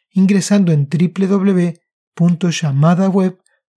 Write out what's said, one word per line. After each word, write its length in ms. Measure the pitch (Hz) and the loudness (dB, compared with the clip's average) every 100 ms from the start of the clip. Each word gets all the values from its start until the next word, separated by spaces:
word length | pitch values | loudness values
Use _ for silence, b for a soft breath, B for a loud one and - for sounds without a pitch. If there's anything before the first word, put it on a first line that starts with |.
| _ | _
ingresando 600 | 185 190 202 - 202 175 | -2 2 0 0 0 2
en 160 | 151 139 | 0 0
W 380 | 156 180 - 190 | -2 -2 -2 -2
W 0 | |
W 540 | 196 196 185 175 165 _ _ _ | 0 0 0 -2 -6 _ _ _
punto 360 | - 170 170 180 | -2 0 0 -2
llamada 600 | 156 151 135 156 175 190 | -4 -4 0 2 2 0
web 320 | 190 185 185 _ _ _ | 0 -2 -6 _ _ _